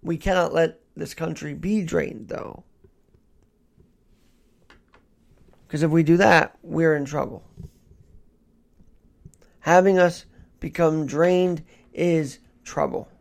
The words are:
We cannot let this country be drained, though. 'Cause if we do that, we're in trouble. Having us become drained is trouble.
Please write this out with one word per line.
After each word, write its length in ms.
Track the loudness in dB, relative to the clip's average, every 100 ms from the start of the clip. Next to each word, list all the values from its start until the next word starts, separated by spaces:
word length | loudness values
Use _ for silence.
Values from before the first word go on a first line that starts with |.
We 160 | -6 -4
cannot 340 | 0 0 0
let 280 | 2 0 -2 _
this 200 | -14 -12
country 400 | -8 -8 -8 -10
be 280 | -8 -2 -2
drained, 460 | -2 -2 -4 -8 -12
though. 360 | -12 -12 -16 -20 _ _ _ _ _ _ _ _ _ _ _ _ _ _ _ _ _ _ _ _ -20 _ _ _ _ _ _ _ _ _
'Cause 140 | -2
if 80 | 0
we 120 | 2
do 160 | 4 4
that, 400 | 6 4 2 _
we're 320 | -10 -2 0
in 120 | 0 -2
trouble. 360 | -6 -6 -10 -20 -20 -20 _ _ -20 _ -20 -20 _ _ _ _ _ -20 _ _ _ -20 _ _ _
Having 380 | 4 4 6 4
us 280 | 4 2 -16 _ -20 _
become 460 | -14 0 2 2 -4
drained 580 | 0 2 2 0 -2 -8 _ _
is 440 | -4 0 0 -2 -10 _ _
trouble. 440 | -12 -4 -4 -4 -12 _